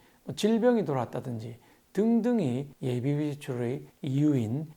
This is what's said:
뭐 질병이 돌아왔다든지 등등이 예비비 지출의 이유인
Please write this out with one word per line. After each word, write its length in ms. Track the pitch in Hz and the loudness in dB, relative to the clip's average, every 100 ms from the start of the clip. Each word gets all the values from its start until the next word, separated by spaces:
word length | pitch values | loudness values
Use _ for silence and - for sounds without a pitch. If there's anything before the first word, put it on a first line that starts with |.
| _ _ | _ _
뭐 140 | - - | -12 -2
질병이 480 | 208 226 247 233 | 2 4 4 4
돌아왔다든지 720 | 151 135 113 131 135 110 113 113 _ _ _ | 2 -2 -2 -6 -6 -8 -10 -14 _ _ _
등등이 800 | - 226 233 233 233 139 123 143 - | 0 2 4 2 2 0 -2 -6 -6
예비비 520 | 131 123 131 147 151 | -4 0 0 0 -2
지출의 520 | 143 - 123 120 143 - - | -6 -8 -4 -4 -4 -10 -10
이유인 680 | 139 135 151 135 107 135 151 | -2 2 4 2 0 -2 -6